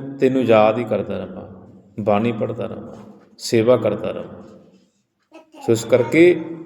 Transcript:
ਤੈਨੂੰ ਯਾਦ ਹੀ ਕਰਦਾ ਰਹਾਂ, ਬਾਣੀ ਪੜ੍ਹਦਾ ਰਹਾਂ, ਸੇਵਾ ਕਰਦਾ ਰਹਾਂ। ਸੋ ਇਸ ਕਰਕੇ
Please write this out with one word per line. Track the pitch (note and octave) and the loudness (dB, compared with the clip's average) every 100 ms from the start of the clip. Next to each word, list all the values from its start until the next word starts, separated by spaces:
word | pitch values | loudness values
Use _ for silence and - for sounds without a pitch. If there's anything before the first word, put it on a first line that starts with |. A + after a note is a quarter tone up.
| - - | -12 -2
ਤੈਨੂੰ | C3 C3 | 0 2
ਯਾਦ | A#2 A2 G#2+ A2 | 4 6 6 2
ਹੀ | |
ਕਰਦਾ | A#2 G#2 G2+ F#2+ | -2 -4 -4 -8
ਰਹਾਂ, | F#2 - - - - - _ - | -10 -14 -16 -20 -20 -20 _ -6
ਬਾਣੀ | G#2 G#2 A#2 | 0 2 0
ਪੜ੍ਹਦਾ | A#2+ A#2+ A#2 G2+ | -2 -6 -6 -10
ਰਹਾਂ, | - - - - - _ _ | -10 -14 -18 -20 -20 _ _
ਸੇਵਾ | - A#2 A2 B2 | -2 2 4 4
ਕਰਦਾ | A2 G2+ F#2 | 2 -2 -6
ਰਹਾਂ। | - - - - - - _ _ _ _ _ _ - _ - - | -8 -12 -16 -20 -20 -20 _ _ _ _ _ _ -20 _ -12 -2
ਸੋ | |
ਇਸ | A2+ - | -2 2
ਕਰਕੇ | A#2+ A#2+ D#3 F3 E3 - - | 2 2 4 4 4 -4 -12